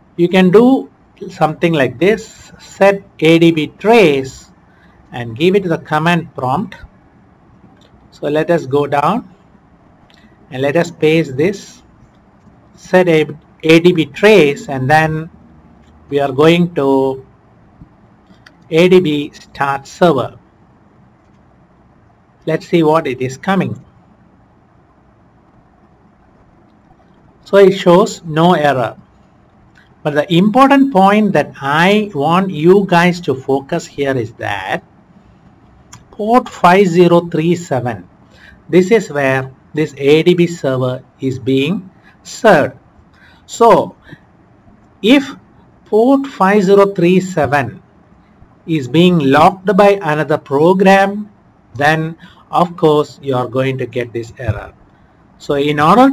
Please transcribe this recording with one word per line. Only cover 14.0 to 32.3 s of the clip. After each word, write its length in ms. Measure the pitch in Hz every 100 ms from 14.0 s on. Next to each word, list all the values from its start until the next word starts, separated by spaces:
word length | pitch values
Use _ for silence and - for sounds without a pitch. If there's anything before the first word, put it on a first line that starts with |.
| 139
trace, 600 | - 208 208 143 139 -
and 220 | 135 131
then 400 | 156 160 156 160 - _ - _ _ _ _ _
we 100 | 143
are 140 | 139
going 420 | 135 156 170 175 170
to 500 | 139 135 135 135 - _ _ _ _ _ - _ _ _ _ _ - _ _
A 200 | 160 175
D 100 | 185
B 320 | 151 147 147
start 560 | - - - 139 139 -
server. 500 | - 175 135 104 - _ _ _ _ _ _ _ _ _ _ _ _ _ _ _ _ _ _ _ _ -
Let's 220 | 160 -
see 160 | 175
what 240 | 156 160 151
it 140 | 127
is 160 | 127 -
coming. 440 | - 190 131 - - _ _ _ _ _ _ _ _ _ _ _ _ _ _ _ _ _ _ _ _ _ _ _ _ _ _ _ _ _ _ _ _ _ _ _ -
So 120 | 202
it 140 | 190
shows 500 | 185 180 175 226 - 170
no 280 | 156 170
error. 440 | 170 147 131 110 - _ _ _ _ _ _ _ _ _ _
But 140 | 156 147
the 180 | 147
important 580 | 170 214 247 269 277 277
point 400 | 185 190 208 208
that 220 | 151 135 -
I 500 | 139 151 180 214 208
want 360 | 143 147